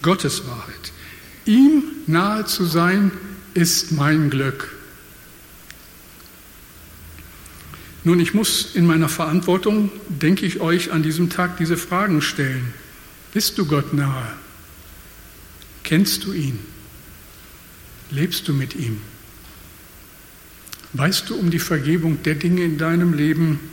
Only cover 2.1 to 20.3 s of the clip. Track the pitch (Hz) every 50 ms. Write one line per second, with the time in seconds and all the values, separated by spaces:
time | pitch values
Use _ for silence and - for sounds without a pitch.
2.1 | 160 170 185 202 214 214 214 - - - 190 170 151 170 170 175 185 202 202 196
3.1 | 175 - - - - - - - - 180 170 165 - - - - 160 147 143 147
4.1 | 156 156 151 143 135 135 139 135 131 - - - - - - - - - - -
5.1 | - - - - - - - - - - - - - - - - - - - -
6.1 | - - - - - - - - - - - - - - - - - - - -
7.1 | - - - - - - - - - - - - - - - - - - - 165
8.1 | 170 180 170 170 - 208 220 - - - - - - 185 170 170 165 160 165 156
9.1 | 160 - 170 156 151 185 185 - 180 185 185 220 208 214 208 196 - - - -
10.1 | 185 139 151 156 190 185 - 185 170 - - 165 170 185 175 - - 160 156 156
11.1 | 156 156 175 170 - - 180 175 175 - 170 156 175 170 - - 180 180 202 208
12.1 | 175 151 143 - - - 143 135 131 131 127 123 117 - - - - - - -
13.1 | - - - - - 208 - - - - 190 147 151 143 139 - - 143 143 139
14.1 | 135 131 123 110 - - - - - - - - - - - - - - - -
15.1 | - - - - - - - - - - - - - - - - 160 160 202 196
16.1 | - - - 190 196 175 147 135 123 104 92 - - - - - - - - -
17.1 | - - - - - - - - - - - - - - - - - - - -
18.1 | - 135 156 180 - - - - 147 139 131 123 - - 139 117 110 104 104 -
19.1 | - - - - - - - - - - - - - - - - - - - -
20.1 | - - - -